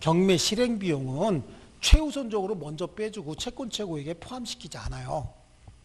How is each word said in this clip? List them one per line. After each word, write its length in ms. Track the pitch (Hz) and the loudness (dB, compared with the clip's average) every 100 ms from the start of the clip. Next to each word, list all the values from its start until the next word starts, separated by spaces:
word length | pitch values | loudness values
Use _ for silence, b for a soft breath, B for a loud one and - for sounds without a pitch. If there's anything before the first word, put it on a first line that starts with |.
경매 360 | 156 170 190 175 | 2 6 6 6
실행 420 | - 214 247 226 | 4 2 2 2
비용은 640 | 190 143 131 135 220 165 110 B B - | 0 0 -2 0 2 2 -2 B B -4
최우선적으로 760 | - 311 311 277 240 208 190 | 6 6 6 -2 -4 -2 -2
먼저 320 | 202 147 156 175 | -4 -6 -6 -6
빼주고 480 | - 214 208 151 | -4 -6 -6 -8
채권 360 | 156 240 240 247 | -6 -6 -6 -6
최고액에 440 | - 208 156 143 | -4 -4 -4 -6
포함시키지 640 | 175 - 254 240 - - - | -8 -10 -10 -10 -10 -12 -10
않아요. 500 | 107 131 127 151 - - - - - - | -8 -8 -6 -6 -6 -10 -20 -20 -20 -20